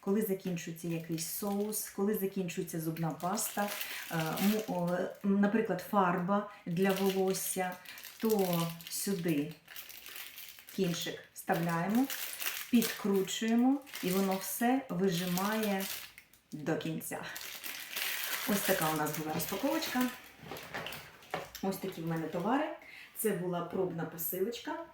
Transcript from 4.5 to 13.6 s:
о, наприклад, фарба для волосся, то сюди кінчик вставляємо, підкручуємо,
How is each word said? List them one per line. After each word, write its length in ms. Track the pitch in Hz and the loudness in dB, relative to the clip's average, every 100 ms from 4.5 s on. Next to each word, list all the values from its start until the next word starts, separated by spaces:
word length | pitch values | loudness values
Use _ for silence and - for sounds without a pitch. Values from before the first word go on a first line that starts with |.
| 214 214 180 | 4 0 0
о, 220 | 175 180 190 - | 2 0 -2 -2
наприклад, 600 | 202 196 202 220 220 180 - | 2 6 6 6 2 0 2
фарба 600 | 208 185 175 175 202 208 - - | 4 4 4 2 2 0 -8 -4
для 240 | 170 196 | 2 4
волосся, 840 | 190 196 185 190 185 - 185 185 180 - - - - | 4 4 4 2 2 -2 -2 -2 -4 -12 -14 -14 -2
то 440 | 226 214 185 170 165 - - | 4 6 6 4 2 -4 -8
сюди 640 | - - 185 170 147 156 - - - - - - - - - - - - - | -4 -2 0 2 2 0 -6 -14 -14 -14 -14 -14 -12 -12 -12 -16 -16 -10 0
кінчик 420 | 180 165 165 - - | 0 2 -4 -6 -12
вставляємо, 720 | - - 170 170 165 185 226 277 - - - - - - | -14 -2 0 2 2 2 4 2 0 -6 -4 -4 -4 4
підкручуємо, 1080 | 240 - - 202 196 190 - 220 233 | 4 4 0 2 2 2 0 2 6